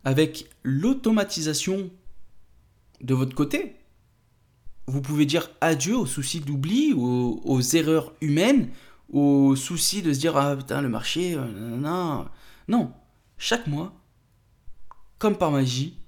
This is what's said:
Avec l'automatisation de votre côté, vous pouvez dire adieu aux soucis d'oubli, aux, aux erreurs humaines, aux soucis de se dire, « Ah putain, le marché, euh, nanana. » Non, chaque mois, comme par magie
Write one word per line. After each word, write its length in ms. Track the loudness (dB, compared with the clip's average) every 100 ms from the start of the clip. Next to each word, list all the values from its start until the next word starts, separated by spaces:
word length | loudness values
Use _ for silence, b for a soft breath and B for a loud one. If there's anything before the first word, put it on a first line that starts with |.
Avec 440 | 2 2 2 -2 -18 _
l'automatisation 1300 | -2 0 0 2 2 2 0 -2 -2 -2 -2 -4 -6 -12 -16 -14 -16 -18 -20 _ _ _ _ _
de 120 | -2
votre 220 | 0 0
côté, 400 | 0 -2 -2 -6 -12 _ _ _ _ _ _ _ _ -16 -12 -6
vous 140 | -6
pouvez 240 | -2 0
dire 240 | 2 2 -2 -2
adieu 360 | 0 2 0 0
aux 80 |
soucis 360 | 0 -4 -4 -6
d'oubli, 520 | -4 -4 0 2 4
aux, 480 | 2 2 2 0 -2
aux 180 | 0 0
erreurs 520 | 2 2 4 2 0 -6
humaines, 480 | 0 2 4 4 2 B B B -2
aux 440 | 2 4 6 6
soucis 460 | 4 0 -2 0 0
de 120 | 0
se 60 | 2
dire, « 180 | 2 2
Ah 180 | 2
putain, 260 | -2 -4 -2
le 80 | -2
marché, 460 | -2 -4 -2 -2
euh, 100 | -4 -6
nanana. » 840 | -8 -8 -6 -4 -2 -2 -4 -6 b b b 0
Non, 260 | 0 0 -8 _ _ _ -10
chaque 300 | -2 -2 -2
mois, 320 | -6 -8 -14 _ _ _ _ _ _ -18 -14 -14 -14 -20 -4
comme 200 | -2 0
par 140 | 2
magie 460 | 2 0 0 -4 -8